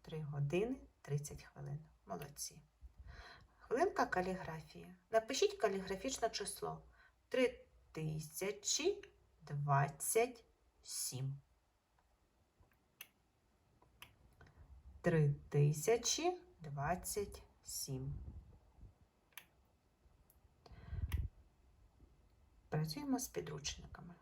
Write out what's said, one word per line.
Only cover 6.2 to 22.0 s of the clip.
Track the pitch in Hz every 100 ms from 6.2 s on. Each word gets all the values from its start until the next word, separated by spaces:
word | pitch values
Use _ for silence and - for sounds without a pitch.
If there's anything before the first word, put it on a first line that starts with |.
| 226
число. | - 196 - 160 160 - - - _ _
Три | 254 247 - - - _
тисячі | - 156 156 - - 190 208 - - 330 - - _ _ _
двадцять | - 143 143 139 143 - - 226 247 - - _ _ _
сім. | - - - 127 135 139 _ _ _ _ _ _ _ _ _ _ _ _ - _ _ _ - _ _ _ _ _ _ _ _ _ - _ - _ - - - - - -
Три | 175 160 143 143 -
тисячі | 143 147 151 - 233 - - 339 359 - -
двадцять | 151 143 143 180 - 208 202 - - _
сім. | - - - 131 139 - - - - - - - - _ _ _ _ - - _ _ _ _ _ _ _ _ _ _ _ - - - - - - - - - _ _ - - _